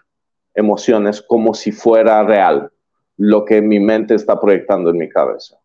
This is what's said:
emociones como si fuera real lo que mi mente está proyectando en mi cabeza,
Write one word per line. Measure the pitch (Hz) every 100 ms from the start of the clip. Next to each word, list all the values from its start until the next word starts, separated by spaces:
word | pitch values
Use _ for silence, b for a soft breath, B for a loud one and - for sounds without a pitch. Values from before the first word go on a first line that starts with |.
| _ _ _ _ _
emociones | - 107 101 - 110 104 107
como | - 120 110
si | 110 -
fuera | 104 117 113 113 107
real | 104 104 90 73 71 _ _ _ _ -
lo | 104 107
que | 107 110
mi | 107 104
mente | 101 110 110 107
está | - 101
proyectando | 101 95 - 98 85
en | 85
mi | 78
cabeza, | - 67 - - _